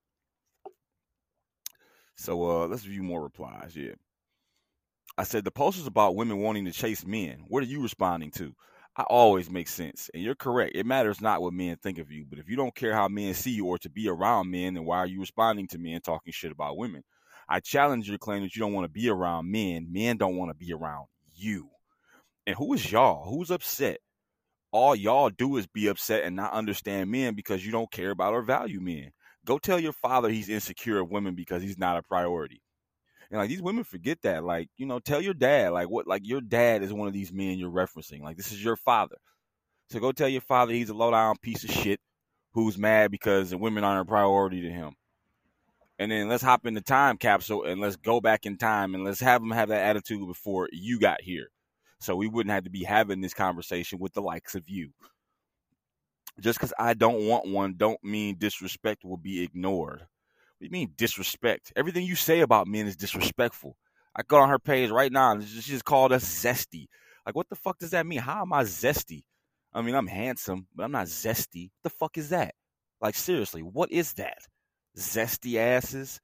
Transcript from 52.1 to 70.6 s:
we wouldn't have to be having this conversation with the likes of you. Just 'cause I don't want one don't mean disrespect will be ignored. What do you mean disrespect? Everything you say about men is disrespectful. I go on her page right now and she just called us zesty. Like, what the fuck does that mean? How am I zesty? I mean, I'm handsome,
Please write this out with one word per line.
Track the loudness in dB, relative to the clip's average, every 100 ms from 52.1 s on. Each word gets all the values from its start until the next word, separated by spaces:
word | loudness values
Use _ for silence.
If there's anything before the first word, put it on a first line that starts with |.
| -2
we | 0
wouldn't | 0 0
have | -2
to | -2
be | -8
having | 2 2 2 -2
this | -4
conversation | -2 -2 -2 -6 -6 -6 -8
with | -6
the | -4
likes | -6 -6 -10 -12
of | -8
you. | -10 -10 _ -20 _ _ _ _ _ _ _ _ _ _ _ -20 -2
Just | -2 0
'cause | -4 0
I | 0
don't | 6 4 4 2
want | 2 2
one | -2 -2 2
don't | 2 2
mean | -4 -4 -4 -2
disrespect | -4 -4 -10 -4 -4 -4
will | -8 -10
be | -6 -4
ignored. | -4 -2 -2 0 -4 -10 -20 _ _ _ _ _
What | -10
do |
you |
mean | -6 -6 -2
disrespect? | -2 -2 -6 0 0 0 -4 -2
Everything | -2 -2 -2
you | -2
say | 4 8
about | 10 8 6
men | 0 -2
is | -4
disrespectful. | -6 -2 -2 2 0 0 -18 -18 _ _ _
I | -12
go | 6 8
on | 8
her | 6
page | 2 2 4
right | 4 4
now | 6 6
and | 4
she | -2 -12
just | -8 -8 2
called | 6 6
us | 4 2
zesty. | -2 -2 -2 -4 -12 -18 _ _ _ -8
Like, |
what | -6 -8
the | -8
fuck | -8 -8
does | -2
that | -2 0
mean? | -4
How | -4 -6
am | 0
I | 2
zesty? | 2 0 0 0 -4 -14 _ _ _ _ _
I | -6
mean, | -2 -2
I'm | -2
handsome, | -4 -6 -6 -6 -8